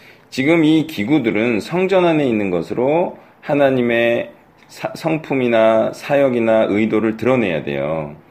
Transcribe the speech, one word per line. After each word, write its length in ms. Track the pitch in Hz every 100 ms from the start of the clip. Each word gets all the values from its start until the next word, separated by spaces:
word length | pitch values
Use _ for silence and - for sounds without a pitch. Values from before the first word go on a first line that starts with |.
| - - _
지금 340 | - 135 170
이 240 | 151 160 151
기구들은 720 | - 104 151 113 98 120 107
성전 460 | - 175 185 190 175
안에 220 | 156 135
있는 220 | 110 98
것으로 680 | 87 78 - 127 160 190 - - _
하나님의 880 | - 147 139 131 120 117 117 117 - - _ _ _
사-, 240 | - 160 -
성품이나 1000 | 160 160 - 135 123 113 110 110 107
사역이나 720 | - - 143 135 120 113 110 110
의도를 480 | 98 110 107 110 110
드러내야 460 | 117 127 101 78
돼요. 520 | 69 69 71 80 76 76 -